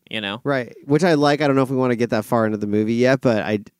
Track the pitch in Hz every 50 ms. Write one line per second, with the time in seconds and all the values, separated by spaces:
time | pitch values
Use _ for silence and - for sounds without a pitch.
0 | _ _ - 113 107 98 101 120 - 139 143 131 120 - - - - 143 139 156
1 | 175 180 165 143 147 147 143 139 151 143 135 135 135 123 135 127 127 127 123 110
2 | 120 113 - 110 107 - 127 117 110 107 107 104 104 104 101 107 107 107 117 117
3 | 123 127 135 127 - 131 113 107 82 82 107 104 101 - _ _